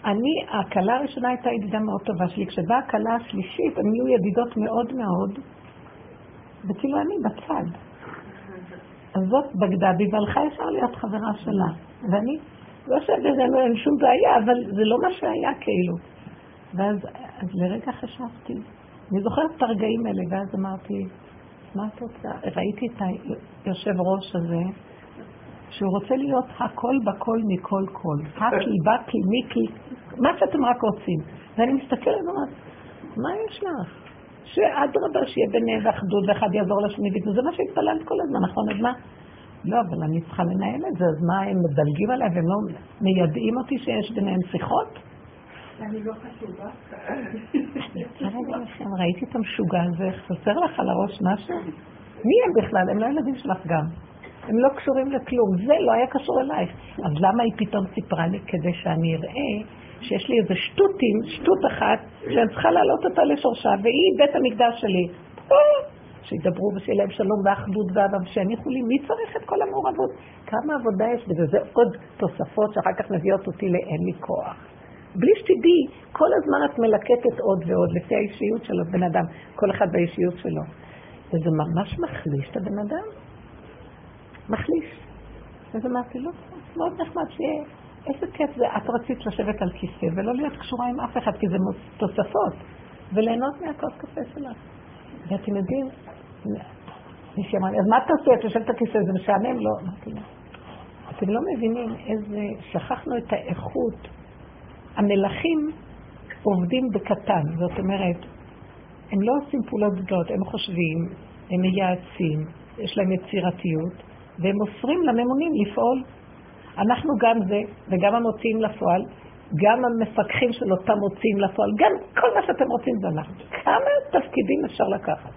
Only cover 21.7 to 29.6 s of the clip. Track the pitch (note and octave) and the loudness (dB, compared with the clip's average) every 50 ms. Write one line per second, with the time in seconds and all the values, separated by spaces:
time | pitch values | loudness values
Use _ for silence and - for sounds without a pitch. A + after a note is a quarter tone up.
21.7 | - G3 G#3+ G#3+ - - A#3+ A3+ - - C4+ - - - - F#3+ - G#3 F#3+ G#3 | -8 -6 -6 -6 -8 -10 -12 -12 -12 -12 -10 -10 -10 -6 -6 -4 -4 -2 -2 -2
22.7 | G#3 - B3+ A3+ - - G3+ F#3 F#3 - - - E3+ - - - - - - G3 | -2 -4 -6 -6 -4 -4 -4 -4 -4 -4 -6 -8 -8 -10 -10 -20 -20 -8 -6 -6
23.7 | F#3 - - - F#3 F3+ F3+ F#3 F#3+ F#3+ F#3+ - - F3 E3+ E3 E3+ E3 F3 F#3 | -6 -2 -2 0 0 2 2 2 0 0 -2 -4 -4 -4 -2 0 0 0 -2 -2
24.7 | G3+ - - - - - - - - - - - - - - - - - - - | -6 -10 -18 -20 -20 -20 -20 -20 -20 -20 -20 -20 -20 -20 -20 -20 -20 -20 -20 -18
25.7 | - - G3+ F#3+ F#3 G3+ G3+ - B3+ C4 C#4 C#4 C4+ B3+ B3+ B3+ - - A#3+ - | -6 -2 -2 0 0 0 0 0 0 0 2 2 2 0 0 -2 -4 -4 -4 -4
26.7 | - - - A#3+ C4+ C4+ A3 G3+ F#3+ - - A#3+ A3+ A#3 A3 G#3 F#3 F3+ - - | -2 -4 0 0 0 2 0 0 -2 -2 -2 0 0 2 2 0 0 0 0 -2
27.7 | G#3 F#3+ F#3+ F#3+ - - - E3 D3 D3 D3+ D3 - - G#3+ A#3+ B3 F#3 - A#3+ | 0 0 0 -4 -6 -6 -4 -2 -2 -2 -4 -6 -4 0 0 2 2 2 0 2
28.7 | G#3+ F#3 D3+ G#3 A3+ A#3+ - - - G#3+ F#3+ F#3 A3 C4 - - - A#3+ | 0 2 4 4 2 2 0 -4 -2 0 2 2 2 0 0 -2 -2 -2